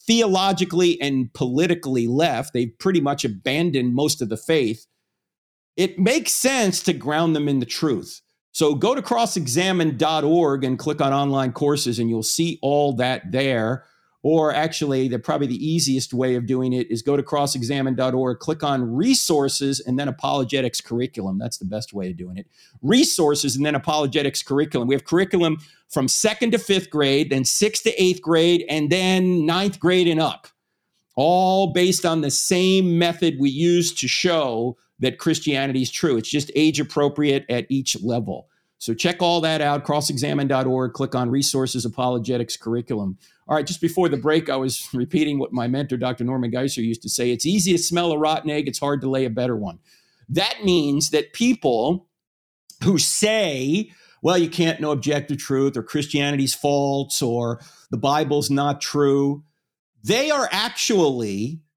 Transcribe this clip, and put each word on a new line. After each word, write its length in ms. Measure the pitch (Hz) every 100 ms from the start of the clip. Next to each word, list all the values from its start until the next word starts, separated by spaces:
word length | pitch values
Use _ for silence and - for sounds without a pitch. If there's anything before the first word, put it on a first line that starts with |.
| -
theologically 920 | 233 220 190 196 175 185 170 180 -
and 280 | 139 135 123
politically 720 | - 127 127 175 175 135 131 117
left. 480 | 127 165 120 139
They've 180 | 123 120 -
pretty 240 | 190 180
much 240 | 139 139 131
abandoned 680 | 98 - 143 175 139 123
most 280 | 123 151 147
of 80 | 117
the 80 | 113
faith. 480 | - 160 120 110 - _ _ _ _ _ _ _ _ -
It 220 | 185 185
makes 340 | 190 294 233
sense 500 | - 254 269 208 170
to 100 | -
ground 420 | 180 120 151 165 156
them 120 | 147
in 100 | 139
the 80 | 120
truth. 560 | - 156 113 - - _ _ _
So 220 | - 156
go 200 | 143 202
to 80 | 277
cross 340 | 294 - 349 -
examine 600 | 131 123 185 185 160 127
dot 260 | 156 160
org 400 | 147 165 160 139
and 140 | 131 131
click 240 | 156 147
on 100 | 139
online 400 | 139 139 135 131
courses, 460 | 117 143 147 139 117
and 100 | 117
you'll 140 | 113
see 360 | 110 - 170 165
all 320 | 135 147 143
that 360 | 120 127 127 92
there. 540 | 127 135 123 110 131 - _ _ _
Or 300 | 139 160 156
actually, 540 | 147 156 - 147 135 131
the, 100 | 120
probably 300 | - 151 233
the 180 | 113 151
easiest 480 | 165 151 131 -
way 220 | 120 127 123
of 100 | 120
doing 260 | 131 127
it 160 | 127 120
is 120 | 117
go 140 | 127 143
to 80 |
cross 320 | - 147 143 135
examine 400 | 117 139 135 127
dot 180 | 131
org, 240 | 127 127 120
click 240 | - 156
on 320 | 151 135 123
resources, 840 | 120 226 262 - 156 139 - 139 139
and 180 | - 127
then 80 | 143
apologetics 760 | 127 139 143 127 139 123 -
curriculum. 580 | - 117 123 - 95 95
That's 200 | 117 -
the 60 |
best 280 | 98 107 110
way 180 | 101 92
of 60 | 87
doing 200 | 90 90
it. 100 | - _ _ -
Resources, 720 | 135 240 330 - 156 147 143 127
and 100 | 151
then 80 |
apologetics 640 | 147 143 156 143 151 139 139
curriculum. 440 | - 139 151 147 120
We 80 |
have 100 | 135
curriculum 540 | - 170 190 185 165 156 - _ _
from 180 | - -
second 460 | - 220 220 233
to 60 | 233
fifth 300 | - 190 -
grade, 420 | 151 139 139 156
then 140 | 135
sixth 380 | 127 - 208 214
to 200 | 220 -
eighth 200 | 185 180
grade, 420 | 156 165 165 175 -
and 220 | 156 147
then 540 | 180 185 190 185 180
ninth 360 | 156 175 202 196
grade 260 | 170 185 170
and 140 | 156
up, 260 | 151 - - _ _ _ _ _ _ -
all 560 | 147 180 185 190 190
based 340 | 180 180 185 175
on 140 | 165
the 100 | 143
same 680 | - - 180 185 190 185 170
method 420 | 170 165 170 135
we 100 | 139
use 420 | 135 170 175 160
to 120 | - 127
show 720 | - 185 165 139 113 120 120 _ -
that 180 | 131 -
Christianity 640 | - 156 - 135 139 131
is 80 | 123
true. 260 | - 170 120
It's 140 | 113
just 220 | 147 143
age 240 | 143 156 151
appropriate 680 | 147 - 143 147 147 139 -
at 180 | 120 -
each 320 | 135 127 -
level. 480 | 104 120 101 71 - _ _ -
So 160 | -
check 260 | 175 175 175
all 200 | 175 170
that 180 | 160 156
out, 240 | 147 143
cross 260 | 143 151 147
examine 360 | 139 147 143 139
dot 200 | 135 131
org, 260 | 127 127
click 240 | - 135 131
on 120 | 120
resources, 560 | 135 139 135 131 127
apologetics 720 | 113 - 127 123 117 123 117 -
curriculum. 640 | 113 120 117 107 98 95 _ _ -
All 80 | 151
right, 100 | -
just 140 | 180
before 280 | 165 165 175
the 80 | 139
break, 320 | 135 156 160
I 80 | 135
was 320 | 131 - -
<laughs> 40 |
repeating 440 | 127 123 160 151 143
what 140 | 135
my 160 | 123 120
mentor, 280 | 131 143 123
Doctor 280 | 127 123
Norman 260 | 123 131 120
Geisler, 340 | 123 139 -
used 180 | 117 113
to 60 | 104
say, 220 | - 123
"It's 160 | 120 139
easy 260 | 202 180
to 60 | 170
smell 320 | - 170 175
a 80 | 151
rotten 320 | 156 156 156
egg, 160 | 147 139
it's 140 | 120
hard 200 | 143 143
to 80 | 127
lay 140 | 135
a 60 | 127
better 240 | 113 123 113
one." 220 | 98 85 _ _ _ _ -
That 360 | 139 208 -
means 460 | 208 175 143 143 -
that 220 | 151 143
people 760 | - 240 254 143 117 123 180 - _ _ _ _ _ _ -
who 160 | - 180
say, 920 | - - 208 220 190 139 135 180 220 - _ _
"Well, 180 | 151 180
you 100 | 165
can't 320 | - 165 160
know 100 | 151
objective 480 | 143 127 147 147 143
truth," 380 | - 135 139 135
or 80 |
"Christianity's 720 | - 151 143 147 143 143 135
false," 680 | - 147 143 139 139 135 -
or 380 | 131 117 117 101 - - -
"The 60 | 127
Bible's 520 | 139 147 151 147 147
not 300 | 139 143 143
true," 640 | - 147 143 139 139 143 - _ _ _ _ _
they 280 | 107 220 294
are 180 | 294 247
actually 1120 | 190 220 - - 214 156 127 110 98 117 160 _